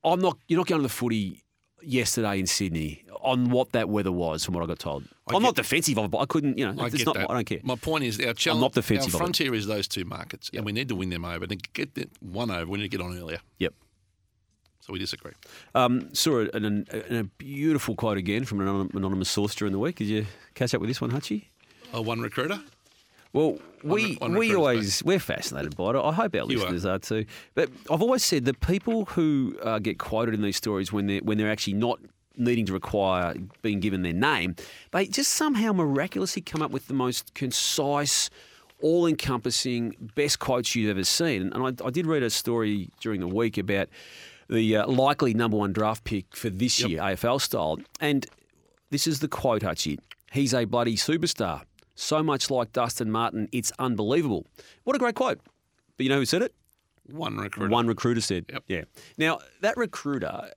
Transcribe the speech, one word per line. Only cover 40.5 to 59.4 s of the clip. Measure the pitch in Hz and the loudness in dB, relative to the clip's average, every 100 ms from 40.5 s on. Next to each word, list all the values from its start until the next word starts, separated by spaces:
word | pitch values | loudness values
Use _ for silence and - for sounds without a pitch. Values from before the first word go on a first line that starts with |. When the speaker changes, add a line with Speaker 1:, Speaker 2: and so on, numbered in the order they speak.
| 127 120 120 | 0 2 0
Speaker 1:
you've | 107 | 2
ever | 98 | 2
seen. | 92 - 170 110 95 | 0 2 2 2 -2
And | - 131 123 | -2 -2 -2
I, | 127 | -4
I | |
did | 135 165 | -2 0
read | 156 | 2
a | 120 | 2
story | - - 117 107 104 90 _ | 0 0 0 2 0 -4 _
during | 113 101 | -4 -2
the | 87 | 0
week | 98 117 104 | 0 0 0
about | 92 98 90 - - - - - _ | 0 0 0 -6 -20 -20 -20 -20 _
the, | 113 110 107 | 2 4 4
uh, | 104 | 4
likely | 127 135 147 135 | 4 4 4 2
number | 110 117 107 | 2 2 2
one | 101 | 0
draft | 95 107 110 | 0 0 -2
pick | - 101 - - | -4 -6 -6 -8
for | 117 | -6
this | 92 123 - | -2 0 2
Speaker 2:
Yep. | 123 | 0
Speaker 1:
year, | 80 | 0
A | 98 | -2
F | 92 117 | 0 0
L | 135 | 0
style. | - - 78 80 - - | 0 0 0 -2 -6 -4
And | 147 143 - - _ _ _ _ _ | 0 0 -2 -16 _ _ _ _ _
this | 143 160 | -2 0
is | 143 | 0
the | 151 | -2
quote, | - 131 110 | -2 0 0
Hutchie. | 101 80 80 71 _ - _ | 0 -2 -4 -4 _ -20 _
"He's | 139 135 | 0 2
a | 123 113 | 2 0
bloody | 120 117 107 | 0 0 0
superstar. | - 160 160 - 98 73 - _ _ - | 0 0 0 -2 -4 -4 -10 _ _ -10
So | - 156 | -2 0
much | 147 139 - | 2 0 0
like | 131 113 | 0 0
Dustin | - 120 - 110 | 0 -2 -2 0
Martin, | 113 117 110 104 | 0 0 0 -2
it's | 123 113 - | -2 -4 -2
unbelievable." | 131 110 104 147 151 92 - - - - | -2 0 2 2 2 -2 -4 -20 -20 -10
What | - 269 | -2 2
a | |
great | 240 - | 0 0
quote. | 254 - _ _ _ _ _ _ | -2 -2 _ _ _ _ _ _
But | 131 | 2
you | |
know | 139 | 2
who | 123 | 2
said | 175 | 2
it? | 240 _ _ _ _ _ - | 0 _ _ _ _ _ -18
Speaker 2:
One | 143 160 107 | -10 -6 -6
recruiter. | 101 - 98 | -8 -4 2
Speaker 1:
One | 117 117 | 4 4
recruiter | 107 120 117 | 2 2 0
said. | - 92 80 | 0 -2 -4
Speaker 2:
Yep. | 131 - | -12 -6
Speaker 1:
Yeah. | 92 76 - - - | -6 -6 -18 -20 -2
Now, | 156 160 | 0 0